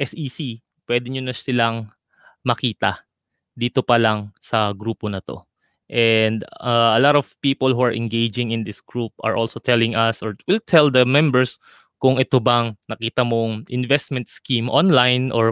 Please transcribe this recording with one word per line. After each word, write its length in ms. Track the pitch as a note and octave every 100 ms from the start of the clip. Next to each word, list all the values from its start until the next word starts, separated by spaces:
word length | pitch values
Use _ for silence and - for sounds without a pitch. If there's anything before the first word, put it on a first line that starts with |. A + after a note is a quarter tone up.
S 80 | C#3 -
E 80 | C#3
C, 120 | - C3+ A2+ _ _ -
pwede 160 | B2 C3
nyo 140 | C3
na 100 | B2+
silang 640 | B2 - B2 A#2 A2+ G#2+ _ _ _ _ _
makita 640 | B2 A#2 B2 G2 G2+ - _ _ _ _ _
dito 320 | A#2 A#2+ C3 -
pa 160 | A#2+
lang 320 | A2+ G#2+ G#2 -
sa 320 | - A2 G#2
grupo 320 | G2 G#2+ A2 G#2
na 160 | G2
to. 240 | - B1+ - _ _ _ _
And, 560 | A#2+ A2+ A2 A2 A2 - -
uh, 400 | B2 A#2 A#2 A2+
a 20 |
lot 140 | C#3
of 240 | C#3+ - _
people 320 | C#3 C3 C3
who 160 | B2 B2
are 80 |
engaging 560 | A2+ A2+ A#2 A#2 B2 A#2+
in 160 | A2+ G#2+
this 160 | -
group 320 | - B2 A2+ -
are 160 | A2 G#2
also 240 | A2+ -
telling 320 | - A#2+ A2+
us 320 | A2+ A2+ A2+ A2
or 80 | G2+ -
will 100 | A3
tell 300 | - E3 D3
the 160 | B2+ B2
members 560 | C#3 D#3 B2+ B2+ - _ - _ _
kung 160 | C3 C3
ito 180 | B2+ B2+
bang 400 | A#2 A#2+ A#2 G#2 -
nakita 400 | A2+ A2+ - A#2+
mong 400 | A#2 A2+ A2 -
investment 580 | B2+ B2 C#3 - C3 -
scheme 400 | - - A#2 A#2
online 640 | C#3 F#3 C3+ B2 B2 C3
or 160 | A#2 A2+